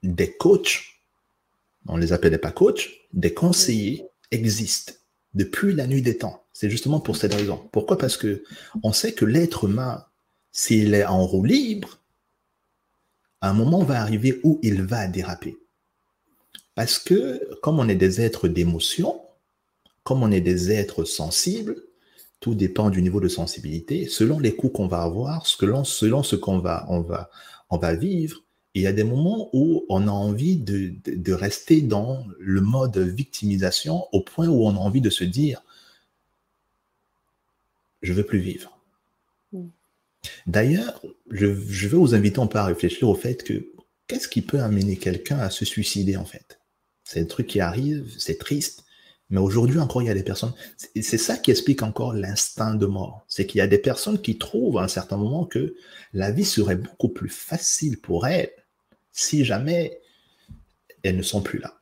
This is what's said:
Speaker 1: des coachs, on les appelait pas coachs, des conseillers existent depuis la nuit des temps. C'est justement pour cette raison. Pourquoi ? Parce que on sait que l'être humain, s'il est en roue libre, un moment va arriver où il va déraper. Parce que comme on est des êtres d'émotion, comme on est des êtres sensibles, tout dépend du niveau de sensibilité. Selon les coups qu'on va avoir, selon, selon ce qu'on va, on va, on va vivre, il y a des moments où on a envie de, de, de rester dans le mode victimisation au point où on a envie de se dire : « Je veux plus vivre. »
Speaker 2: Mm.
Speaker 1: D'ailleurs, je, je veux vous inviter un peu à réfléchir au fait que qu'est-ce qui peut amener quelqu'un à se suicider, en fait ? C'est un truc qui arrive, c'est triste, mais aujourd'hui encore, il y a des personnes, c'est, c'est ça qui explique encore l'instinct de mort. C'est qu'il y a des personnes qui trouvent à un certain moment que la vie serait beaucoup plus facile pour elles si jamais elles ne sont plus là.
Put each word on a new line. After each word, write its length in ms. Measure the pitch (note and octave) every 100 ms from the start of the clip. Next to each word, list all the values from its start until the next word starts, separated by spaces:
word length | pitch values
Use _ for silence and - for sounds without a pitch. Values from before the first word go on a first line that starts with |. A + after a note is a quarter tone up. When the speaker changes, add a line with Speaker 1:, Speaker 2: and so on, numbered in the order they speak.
Speaker 1:
des 300 | F#2 F2 -
coachs, 520 | - E3+ G3 - - - _ _ _ _ _ _ _ _ _ -
on 80 | E2
les 160 | E2+
appelait 260 | F3 E2 -
pas 120 | -
coachs, 400 | - G#3 - - - _
des 200 | F#3 E2+
conseillers 720 | - E3+ F3 - A2+ G2+ C#3+ - _ _
existent 600 | A#2 A2+ G#2+ D3 - - - _ _ _
depuis 380 | G3 F#3+ - G3+
la 140 | E3+ B2+
nuit 160 | C3+
des 160 | B2 A2
temps. 260 | G#2+ - _
C'est 160 | - G#2
justement 280 | A2+ C3+ D#3
pour 180 | D3+ -
cette 180 | G2+
raison. 340 | G2+ G#2 - -
Pourquoi ? 260 | - G#2 F#3+
Parce 200 | B2+ -
que 260 | G#2+ G2 - - - A3
on 100 | A2
sait 200 | G#2 A3+
que 120 | A3+
l'être 400 | G#3+ D#3 E3+ -
humain, 400 | G2+ G#2 B2+ A#2 - _ _ _ _
s'il 440 | - - A2 G#2
est 100 | G#2
en 200 | G2+ F#2
roue 200 | F2+ F#2+
libre, 560 | G#2 C4 B3+ G#3 - - _ _ _ _ _ _ _ _ _ _ _ _ _ _
un 120 | G2
moment 320 | G2+ A#2 E3+
va 160 | D3+ C3
arriver 400 | A2 A2 B2+ B2+
où 160 | D#3+ D#3
il 200 | A2+ G2
va 240 | F#2+ A#2 G2
déraper. 520 | F2+ F2+ F2 - - _ _ _ _ _ _ _ _ _ - _
Parce 240 | - A#2 -
que 420 | - F#3+ C4+ - - -
comme 160 | - D#3
on 100 | A#2
est 60 |
des 260 | F#2 F#2 F#2
êtres 280 | A#2 - F2+
d'émotion, 720 | F2 F2 E2 - - F3+ - - _ _ _ _ _ _ _
comme 200 | - C3
on 100 | A#2
est 80 | G2
des 320 | E2+ F2+ F2+
êtres 320 | G#2+ G2+ -
sensibles, 800 | E2 - - - - G#3+ G#3+ - - _ _ _ - _
tout 140 | -
dépend 360 | A2 F#2+ - G#2+
du 100 | F#2
niveau 200 | F2+ G2+
de 80 | F2+
sensibilité. 800 | - E2+ - D2+ D#2 - - -
Selon 300 | - A2+ D#3
les 180 | D3 -
coups 180 | C3+
qu'on 140 | - F#2+
va 140 | F2
avoir, 440 | E2+ F#2 C3 D#3+ -
selon, 380 | - G2 B2+
selon 380 | C#3 - G#2+ C3
ce 140 | C#3+ G2
qu'on 220 | - F#2
va, 260 | F2 E2+ -
on 120 | F2
va, 300 | E2 E2+ F2 - - - _
on 80 | E2+
va 160 | E2+
vivre, 480 | E2 F3 F#3 D#3 - _ _ _
il 80 | G2
y 40 | F#2+
a 60 |
des 120 | G2+
moments 440 | G#2+ B2 E3 A3 -
où 320 | C3 D#3 E3 -
on 180 | F#3+ G#2
a 40 |
envie 460 | G2+ G#2 G#2 D3+ F#3
de, 340 | G#2 G2 F#2+ F#2
de, 120 | - -
de 160 | F2
rester 480 | F#2 G2 - - D#3
dans 460 | C3+ G#2 A2+ C3 A2+ F2
le 220 | F#2+ F#2+
mode 380 | G2 B2+ B2+ G2+
victimisation 1080 | F#2 G2 C#3 - G#2 G2 F#2+ - D3+ E3+ -
au 80 | G2
point 280 | - - E3
où 180 | C#3 G#2+
on 100 | G2
a 20 |
envie 220 | G#2 C3
de 80 | A2+
se 160 | -
dire : « 380 | F2+ G2 D3 B2 _ _ _ _ _ _ _ _ _ _ _ _ _ _ _ _ _ _ _ _ _ _ _ _
Je 100 | F2
veux 120 | F2+
plus 140 | G#2 G#2
vivre. » 400 | F2 - - _ _ _ _ _ _ _ _
Speaker 2:
Mm. 160 | F#3+ F3 _ _ _ _ _ - - -
Speaker 1:
D'ailleurs, 540 | F2 A#2 F3 A#3+ - - - -
je, 240 | F#2+ G2+ G2 G2+
je 200 | G2 G2+
veux 100 | D#3
vous 160 | D#3
inviter 260 | A2+ G2+ G2
un 60 | A2
peu 120 | G#2+
à 60 | G2
réfléchir 420 | E2+ F2+ - A#2+
au 60 |
fait 300 | G2+ A#2+ B2
que 220 | - G#2+ - - _ _ _
qu'est-ce 200 | B3 -
qui 140 | -
peut 180 | - C#3+
amener 360 | A2+ G2+ G2 F#2
quelqu'un 420 | F#2+ F2+ - C#3+
à 120 | G2
se 140 | -
suicider, 520 | G#2 - G#2 G2+ G2 F#2+
en 80 |
fait ? 360 | F2 - _ - _ _ _ _
C'est 160 | - -
un 40 |
truc 220 | E2 - A#2+
qui 140 | G#2
arrive, 520 | F2 G2 C#3 D3+ B2 A#2
c'est 180 | - C3
triste, 480 | - D3 - - _ _ _ _ _
mais 80 | F#2+
aujourd'hui 380 | F#2+ A2 A#2+ D3+
encore, 240 | C#3 B2+
il 40 | A#2+
y 40 |
a 40 |
des 80 | G2
personnes, 300 | F#2+ F#2+ A#2 - - -
c'est, 260 | - A2
c'est 160 | A2 A2+
ça 180 | - C#4
qui 140 | -
explique 320 | B2 - C3+
encore 300 | G#2+ G#2+ B2
l'instinct 600 | A2 F#2+ G#2 - - A2
de 120 | G#2+ G2+
mort. 380 | G2 - - _
C'est 180 | - G2
qu'il 120 | -
y 40 |
a 40 | F#3+
des 120 | G3+
personnes 420 | E3 B2 - G#3+
qui 160 | - A2
trouvent 420 | - A3 A#3+ A#2
à 40 |
un 60 | F#2
certain 280 | - F2+ G2
moment 300 | G#2 D3 E3+
que 280 | - D#3 - - - -
la 180 | G2 G2
vie 140 | A#2
serait 320 | G3 - G2 F2+
beaucoup 320 | - - -
plus 220 | - -
facile 680 | - - E3 - - D3+ A2+
pour 260 | - F2 B2+
elles 240 | F3+ - - _ _ _ _ _
si 320 | - - D3+
jamais 540 | B2+ G#2 C#3 E3+ D#3+ - _ _ _ _ _ - _ _ _ -
elles 140 | F#2+ F#2
ne 60 |
sont 180 | F2+ G#2
plus 180 | - -
là. 160 | - -